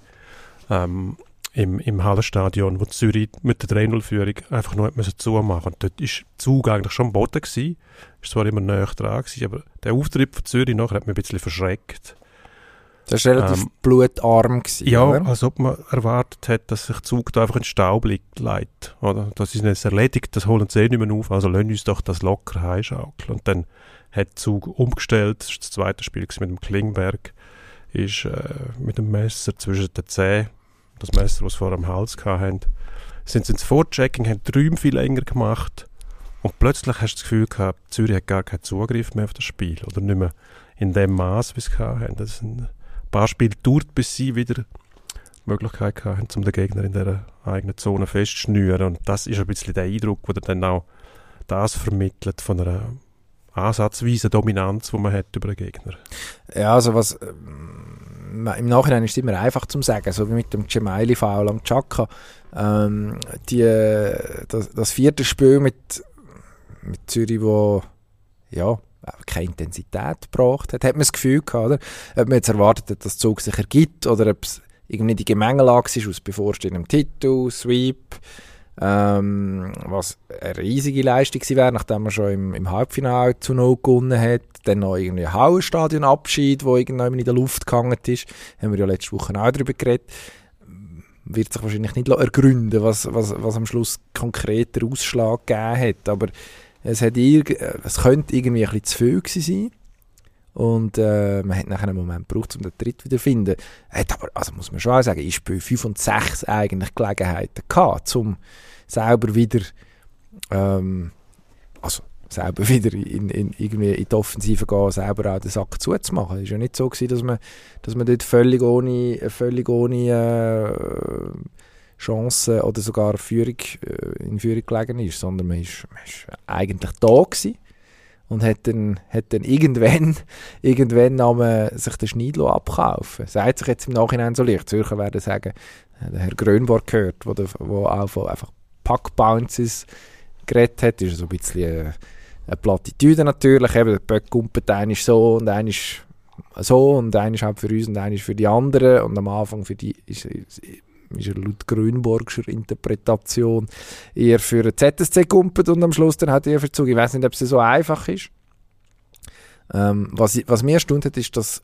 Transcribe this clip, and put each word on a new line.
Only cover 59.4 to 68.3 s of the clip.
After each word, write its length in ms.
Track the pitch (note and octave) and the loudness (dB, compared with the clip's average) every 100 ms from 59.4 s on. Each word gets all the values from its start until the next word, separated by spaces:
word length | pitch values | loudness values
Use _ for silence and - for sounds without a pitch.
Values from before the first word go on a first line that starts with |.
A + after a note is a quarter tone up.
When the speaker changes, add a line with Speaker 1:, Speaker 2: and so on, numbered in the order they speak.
| A#2 C3+ - | 0 0 -4
Speaker 2:
zu 160 | C#3+ | -4
sagen, 300 | C3 G#2+ F#2+ | 0 0 -2
so 180 | F#2 G#2 | -2 -2
wie 40 | |
mit 200 | A#2 - | -2 -2
dem 140 | G#2 G2+ | -6 -2
Gemaili-Foul 800 | A2 G#2 F#2+ A#2 A#2+ G#2+ G2+ G#2 | -2 -2 0 2 2 2 0 0
am 140 | G#2+ | -2
Xhaka. 440 | - B2 - - A2 - - - - - | 0 -2 -2 -4 -4 -6 -20 -20 -16 -4
Ähm, 640 | G#2 G#2 G#2 G#2 G#2 - - - - | 0 2 0 -2 -6 -8 -10 -12 -4
die, 140 | A#2+ A2+ A2 A2 G#2+ G#2 - - - - | 2 4 6 4 2 0 -4 -8 -12 -6
das, 220 | A#2 G2 | -6 -6
das 220 | - A2 | -4 -4
vierte 320 | - C#3 D3 | 4 2 4
Spiel 360 | B2 - C3+ C#3 | -4 4 6 6
mit, 440 | C#3 - - - - - - - - - - - | 4 -2 -14 -14 -14 -20 -20 -20 -20 -20 -20 -18
mit 160 | F#2+ F#2 - | -14 -14 -6
Zürich, 340 | A2+ A2 A2+ | -2 0 0
wo, 400 | A2 G#2+ G#2 G2+ - _ _ _ _ | 2 4 4 2 -2 _ _ _ _